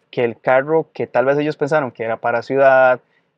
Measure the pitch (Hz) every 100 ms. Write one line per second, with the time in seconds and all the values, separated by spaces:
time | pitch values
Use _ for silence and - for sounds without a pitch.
0 | _ - 120 110 - 131 143 160 151 -
1 | 117 123 131 143 151 151 143 156 131 -
2 | 113 113 120 117 - 135 135 131 127 127
3 | _ _ _